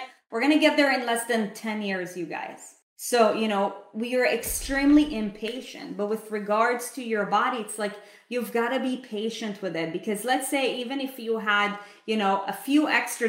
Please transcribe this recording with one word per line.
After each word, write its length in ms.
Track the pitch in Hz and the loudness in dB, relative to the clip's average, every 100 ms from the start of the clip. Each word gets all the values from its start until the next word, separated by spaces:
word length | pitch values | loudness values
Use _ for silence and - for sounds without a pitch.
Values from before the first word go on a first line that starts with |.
| - - _ | -4 -16 _
we're 120 | 226 | 0
gonna 180 | 277 311 | 4 6
get 180 | 302 302 | 6 6
there 160 | 277 | 4
in 120 | 254 240 | 2 0
less 200 | 233 - | -2 0
than 280 | 226 196 | 0 0
ten 280 | - 220 214 | -4 -6 -4
years, 340 | 202 190 175 180 | -2 -4 -4 -8
you 100 | 160 | -8
guys. 500 | - - - - - _ - | -8 -10 -14 -20 -20 _ -12
So, 380 | - 240 214 | 0 4 6
you 140 | 202 220 | 4 0
know, 280 | 202 202 - - | 2 0 -2 -12
we 220 | 220 240 254 | -6 -2 2
are 100 | 247 | 2
extremely 920 | - - - - 277 277 294 294 220 | 2 -2 -6 -2 2 6 8 6 0
impatient, 800 | 208 - 220 254 - - 165 185 | -4 -4 -6 -6 -12 -14 -10 -4
but 100 | 208 | -2
with 220 | 220 - | -4 -4
regards 640 | 208 202 214 240 240 - | -6 0 2 2 0 -4
to 120 | 269 | -8
your 220 | 233 214 185 | -4 -2 2
body, 320 | 269 254 247 | 2 2 -2
it's 220 | 208 - | -6 -6
like, 140 | 208 202 - - _ | -6 -6 -16 -20 _
you've 240 | 240 196 | -4 -2
gotta 260 | 233 240 262 | 0 0 0
be 180 | 262 254 | -2 -4
patient 640 | - 208 220 - 220 196 | -6 -4 -4 -4 -6 -6
with 120 | 190 165 | -6 -4
it. 160 | 165 | -4
Because 320 | 180 220 202 | -4 -4 -4
let's 240 | 240 269 269 | 0 -2 0
say, 300 | 277 254 247 | 0 0 -2
even 240 | 240 277 | -4 -6
if 160 | 262 - | -6 -6
you 220 | 226 220 | -4 -2
had, 360 | 208 208 202 196 - - - | 2 2 2 -4 -12 -12 -4
you 100 | 220 | 0
know, 280 | 196 196 - | 2 2 -2
a 60 | |
few 340 | - 262 294 302 | -6 2 2 4
extra 400 | 240 247 - | 2 0 -2